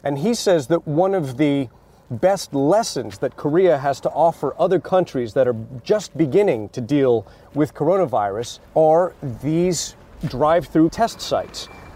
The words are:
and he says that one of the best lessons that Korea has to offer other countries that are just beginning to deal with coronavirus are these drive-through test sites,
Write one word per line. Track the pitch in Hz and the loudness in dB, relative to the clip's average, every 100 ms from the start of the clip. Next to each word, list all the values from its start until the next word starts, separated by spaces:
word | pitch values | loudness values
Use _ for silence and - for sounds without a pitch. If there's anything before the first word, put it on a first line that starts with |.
| - | -6
and | 143 | -2
he | 185 | -2
says | 233 - 170 123 | -2 2 0 2
that | 165 165 | -2 -2
one | 147 190 | 0 0
of | 190 139 123 | 0 -4 -2
the | 151 139 127 - _ _ - | 0 0 -4 -10 _ _ -12
best | 117 180 196 - | -2 0 0 -2
lessons | 139 143 202 226 147 107 - | -2 2 2 0 -6 -8 -6
that | 135 - | -6 -4
Korea | 151 160 185 143 | -2 2 4 2
has | 143 135 | 0 -4
to | 170 | -4
offer | 135 165 - - - | 0 0 0 -6 -2
other | 180 180 | 0 0
countries | - 185 170 135 117 | 0 0 0 -4 -4
that | 139 123 | 0 0
are | 113 113 127 | 0 -6 -14
just | - - - 131 | -2 -2 -2 -2
beginning | 151 190 202 120 101 | 2 4 2 0 -4
to | - | -8
deal | 120 147 135 117 - - - | -2 2 4 2 -2 -20 -12
with | 139 151 | -2 -2
coronavirus | - 156 196 160 113 101 101 120 - - | 0 0 2 2 0 -2 -4 -8 -12 -4
are | 156 160 160 180 - 143 113 | 2 4 4 2 -4 -12 -8
these | 131 160 180 165 - - - - 143 | -4 0 0 -2 -6 -14 -20 -10 -8
drive-through | 123 151 175 139 165 160 | -2 2 2 0 2 2
test | - 226 - | 2 -2 -2
sites, | - 113 - - - - - | -4 -4 -4 -12 -16 -18 -20